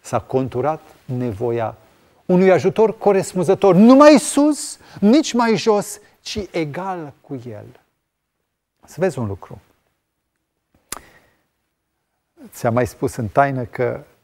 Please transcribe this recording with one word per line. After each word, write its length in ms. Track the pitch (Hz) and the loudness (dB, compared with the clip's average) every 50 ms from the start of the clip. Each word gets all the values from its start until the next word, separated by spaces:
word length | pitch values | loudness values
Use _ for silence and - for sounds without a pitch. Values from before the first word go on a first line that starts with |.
s-a 180 | _ - - 113 | _ -6 -6 -6
conturat 600 | - _ - 131 131 120 - 123 127 147 156 156 - - - _ _ | -6 _ -4 -4 -4 -2 -6 -4 -4 -4 -4 -6 -12 -20 -20 _ _
nevoia 680 | - 127 123 123 120 104 95 123 120 117 117 113 110 113 _ _ _ _ _ _ _ _ _ _ | -10 -8 -6 -6 -6 -6 -4 -4 -4 -4 -4 -6 -6 -8 _ _ _ _ _ _ _ _ _ _
unui 260 | - 185 180 190 190 | 0 2 2 4 4
ajutor 460 | 185 156 123 190 - - 220 208 190 | 4 2 2 -2 0 2 0 0 0
corespunzător, 800 | - - 202 196 196 170 - - 180 170 147 196 - - 202 165 | -2 0 0 0 0 -2 -4 -6 -4 0 0 0 2 4 4 6
nu 200 | 175 214 233 262 | 6 8 8 8
mai 240 | 269 294 302 311 247 | 8 10 8 8 6
sus, 600 | - - - 285 285 302 294 - - - - _ - - - - | 4 0 -2 0 0 0 0 -2 -8 -14 -16 _ -20 -20 -8 0
nici 340 | 196 202 233 320 302 - - | 2 4 4 2 2 0 -2
mai 220 | 233 233 226 220 | -2 0 0 0
jos, 440 | 165 - 226 208 208 190 - - - _ _ _ _ | 0 0 0 0 0 -2 -6 -14 -18 _ _ _ _
ci 180 | _ - - 220 196 - | _ -12 -12 -12 -12 -8
egal 640 | - 180 160 147 135 165 190 196 185 175 160 139 120 _ | -8 -8 -6 -6 -8 -10 -8 -8 -10 -10 -12 -16 -18 _
cu 200 | _ _ 131 131 117 120 | _ _ -14 -14 -12 -14
el. 160 | 107 104 107 117 - _ _ _ _ _ _ _ _ _ _ _ _ _ _ _ _ _ _ _ _ _ _ | -16 -16 -18 -20 -20 _ _ _ _ _ _ _ _ _ _ _ _ _ _ _ _ _ _ _ _ _ _
Să 100 | _ - - | _ -8 -4
vezi 200 | 175 190 147 - | -4 -4 -4 -6
un 80 | 117 | -8
lucru. 340 | 101 98 - - - - - _ _ _ _ _ _ _ _ _ _ _ _ _ _ _ _ _ _ _ _ _ _ _ _ _ _ - - _ _ _ _ _ _ _ _ _ _ _ _ _ _ _ _ _ _ _ _ _ _ _ _ _ _ _ 339 285 214 - | -8 -8 -12 -14 -20 -20 -20 _ _ _ _ _ _ _ _ _ _ _ _ _ _ _ _ _ _ _ _ _ _ _ _ _ _ -18 -18 _ _ _ _ _ _ _ _ _ _ _ _ _ _ _ _ _ _ _ _ _ _ _ _ _ _ _ _ -20 -20 -18
Ți-am 200 | - - 120 113 | -6 -6 -2 -2
mai 140 | 123 123 | -2 -2
spus 280 | - - _ - 123 - | -4 -6 _ -8 -8 -6
în 120 | - 117 | -6 -10
taină 360 | 101 - 143 139 139 135 131 123 | -4 0 0 0 0 -2 -6 -8
că 400 | - - - 123 117 113 - 147 _ _ _ | -10 -6 -6 -6 -6 -6 -8 -14 _ _ _